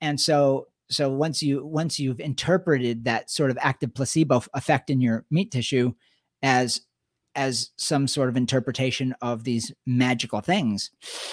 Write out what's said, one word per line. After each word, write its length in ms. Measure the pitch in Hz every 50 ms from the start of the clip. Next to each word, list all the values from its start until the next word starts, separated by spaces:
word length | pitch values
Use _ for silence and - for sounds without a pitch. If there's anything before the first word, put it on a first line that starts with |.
And 200 | 160 151 147 135
so, 480 | - 165 151 143 143 135 135 135 - _ _ _ _ -
so 220 | - - 147 135
once 320 | 135 135 156 160 139 - 156
you, 240 | 143 139 139 135
once 320 | 156 160 151 165 156 - -
you've 220 | 143 131 123 110
interpreted 840 | - 151 131 - - 165 180 185 185 175 151 131 123 120 117 117 117
that 240 | 123 117 110 - -
sort 200 | - - 151 131
of 80 | 123 -
active 320 | 143 139 131 - - 117 -
placebo 440 | - 131 - - 160 160 135 131
f-, 120 | 123 - - -
effect 340 | 135 - - 151 131 - -
in 120 | 139 127
your 240 | 127 120 113 113 - -
meat 200 | 151 170 202 -
tissue 440 | - 120 - - 143 127 123 123 117 _ _ _ _ _ _ _ _ - -
as 400 | 135 127 127 127 117 - - _ _ _ _ _ _ _ _ _ _ -
as 340 | 139 139 135 123 113 - - _
some 320 | - - - 156 139 139 127
sort 200 | - 147 131 127
of 80 | 120
interpretation 800 | 131 127 117 135 131 117 139 120 - 131 131 120 - 131 127 127 -
of 240 | 123 120 120 113 117
these 280 | 127 120 117 113 - - _ -
magical 540 | 131 123 123 127 127 127 117 - - - 107
things, 500 | - - 180 208 156 113 104 98 - - _ _ - - - - - -